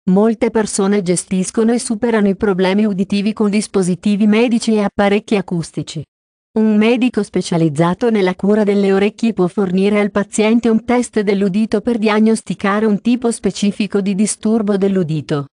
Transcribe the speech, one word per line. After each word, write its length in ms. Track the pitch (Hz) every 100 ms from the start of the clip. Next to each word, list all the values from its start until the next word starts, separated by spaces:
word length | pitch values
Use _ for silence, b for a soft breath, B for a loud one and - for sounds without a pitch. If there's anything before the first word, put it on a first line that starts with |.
| -
Molte 420 | 185 220 220 226
persone 520 | 226 208 - 196 208
gestiscono 680 | 175 175 - 185 185 - 220
e 80 | 240
superano 500 | - 220 240 220 202
i 80 | 196
problemi 500 | 208 180 185 202 214
uditivi 480 | 185 196 202 202
con 160 | 214 214
dispositivi 760 | 202 - 202 180 175 214 202 214
medici 460 | 208 240 226 226
e 80 | 214
apparecchi 560 | 196 - 202 202 - 202
acustici. 680 | - 175 151 - 151 156 139 _ _ _ _ 220
Un 200 | 220 214
medico 440 | 226 240 247 220
specializzato 840 | 202 180 - 175 165 143 165 180 240
nella 260 | 220 185
cura 300 | 180 190 214
delle 260 | 202 202 196
orecchie 440 | 196 202 - 226
può 120 | 208 180
fornire 520 | - 190 185 196 208
al 100 | 202
paziente 600 | 202 202 - 214 233 233
un 120 | 220 233
test 340 | 247 240 226
dell'udito 640 | 202 202 196 190 220 214
per 160 | 226 233
diagnosticare 880 | 214 214 220 220 - 180 202 208 220
un 160 | 202
tipo 280 | - 247 240
specifico 680 | 226 202 - 202 - 202 202
di 140 | 196
disturbo 640 | 190 214 - 214 226 208 196
dell'udito. 720 | 196 190 160 156 - 147 135